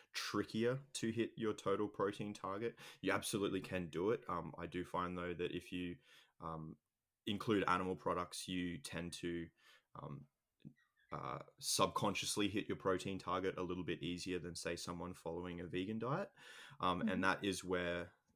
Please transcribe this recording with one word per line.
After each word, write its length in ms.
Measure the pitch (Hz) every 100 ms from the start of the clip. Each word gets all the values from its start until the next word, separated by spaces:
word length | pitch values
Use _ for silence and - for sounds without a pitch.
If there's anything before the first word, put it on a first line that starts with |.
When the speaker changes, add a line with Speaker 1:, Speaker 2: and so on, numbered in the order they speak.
| -
Speaker 1:
trickier 640 | - - 104 101 110 117 135 -
to 160 | - 113
hit 220 | 113 113 -
your 160 | 107
total 360 | 104 98 98 104
protein 440 | - 101 104 104
target. 440 | 101 95 101 117 - - -
You 120 | 92
absolutely 480 | 98 - 107 98 95
can 280 | - 92 87
do 220 | 80 98
it. 120 | 117 -
Um, 240 | 87 82 -
I 80 | 85
do 180 | 87
find, 320 | 87 90 90 90
though, 180 | 87
that 180 | 85 85
if 200 | 87 -
you, 240 | 90 90 87 - - - _
um, 340 | 80 80 78 - _ _ _ _ -
include 380 | 101 - 104 87
animal 260 | 90 92
products, 540 | 90 95 87 87 - -
you 300 | 92 90 82
tend 340 | - 85 85
to, 320 | - 87 85 80 _ - - _ -
um, 220 | 76 71 - _ _ _ - - _ _ _
uh, 260 | - 65 - - -
subconsciously 880 | - - 92 - 104 92 - - 104
hit 200 | 101 -
your 80 | 95
protein 420 | 98 92 98 95
target 380 | - 92 92 90
a 40 |
little 220 | 90 90
bit 180 | 90 82
easier 360 | 87 87 92 90
than, 160 | 87
say, 220 | 85 87 85
someone 380 | - 87 87
following 460 | 90 82 85 90 87
a 60 | 90
vegan 320 | 90 95 110
diet. 320 | 117 165 202 - - - - -
Um, 220 | 92 90
Speaker 2:
Mm-hmm. 60 | 110
Speaker 1:
and 160 | 92
that 200 | 95 87
is 200 | 101 92
where, 480 | 90 90 87 87 90 _ _